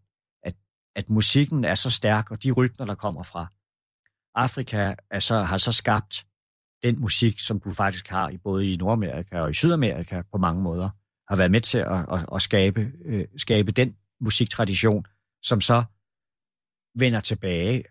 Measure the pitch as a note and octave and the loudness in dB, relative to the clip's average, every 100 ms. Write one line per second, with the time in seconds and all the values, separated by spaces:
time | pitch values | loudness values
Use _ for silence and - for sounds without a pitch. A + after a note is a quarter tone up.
0 | _ _ _ _ - - _ _ _ G2+ | _ _ _ _ -14 -14 _ _ _ -10
1 | G2 A2 G#2+ C#3 D3 D3+ F#2+ F#2 B2+ - | 0 2 4 4 2 2 0 0 0 0
2 | G#2+ G#2+ G#2+ A2+ C3+ B2 B2+ - A2+ G2 | 2 2 0 -4 -2 2 2 0 -8 -6
3 | G#2 E2+ F2 F2 E2+ _ _ _ _ _ | -6 -6 -10 -10 -12 _ _ _ _ _
4 | _ _ _ A2+ B2+ - A#2+ G#2+ G2 G2+ | _ _ _ -2 0 -2 -4 -2 -2 -4
5 | - G2+ - A2+ F2+ F#2 A#2+ A2 - G#2 | -8 -4 0 0 2 0 0 0 2 0
6 | - - - _ _ _ _ _ B2 C3 | -2 -8 -10 _ _ _ _ _ -2 0
7 | A2 - A#2 G#2 - G#2 G2 F2+ G2 F#2 | 0 2 2 0 -4 -6 -6 -2 -2 -2
8 | - F#2+ E2+ F#2 G2+ F#2+ G2 F2+ F#2 A2+ | -6 -4 -4 -6 -4 -2 0 0 0 0
9 | F2+ C2+ F#2 F2 D#2+ G#2+ E3 E3 A#2 C2 | -2 -6 -8 -4 -2 2 2 2 0 -2
10 | F2 F2+ F2 G2+ F2 E2+ F#2 E2+ G2 - | -6 -8 -6 -2 0 0 -2 -2 -4 -6
11 | _ _ - G2 F2+ A2 A2 A#2+ - F#2 | _ _ -4 2 4 4 2 0 0 -2
12 | E2+ F2 E2 F#2+ - G#2 F#2+ G2 G#2 - | -2 -4 -4 -4 0 2 4 2 -2 -6
13 | E3 G#2+ F2+ - - A2 G2+ G#2 C3 - | -6 -4 -6 -6 0 2 2 2 0 -2
14 | _ - A2 - A2+ - G#2 F#2 A2 G#2 | _ -8 -2 0 0 0 -2 2 2 2
15 | - _ _ _ - A2+ - A#2+ A#2 _ | -2 _ _ _ -2 0 4 2 2 _
16 | _ _ _ _ _ _ _ _ _ A#2 | _ _ _ _ _ _ _ _ _ 0
17 | B2+ A2+ - G#2+ F#2+ E2+ F#2 B2 - | 2 2 -2 -4 -2 0 0 -2 -4